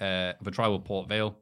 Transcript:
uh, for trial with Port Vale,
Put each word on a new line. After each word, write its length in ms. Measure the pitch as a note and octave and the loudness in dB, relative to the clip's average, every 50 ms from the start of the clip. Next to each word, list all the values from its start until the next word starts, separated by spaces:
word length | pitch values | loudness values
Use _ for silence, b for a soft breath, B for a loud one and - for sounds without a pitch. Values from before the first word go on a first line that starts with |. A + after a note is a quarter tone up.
uh, 320 | G2 G2 F#2 F#2 F#2 F2+ F2 - - | -2 0 2 2 0 0 -2 -4 -6
for 80 | G2+ | -6
trial 220 | F#2 - A2+ G#2+ G2+ | -2 2 2 2 2
with 120 | F#2+ G2 | 2 0
Port 240 | - G2+ F#2+ F#2 F#2+ | -2 -4 -4 -2 0
Vale, 300 | G#2 G#2+ G#2+ G#2+ G#2 - | 0 0 0 0 -2 -6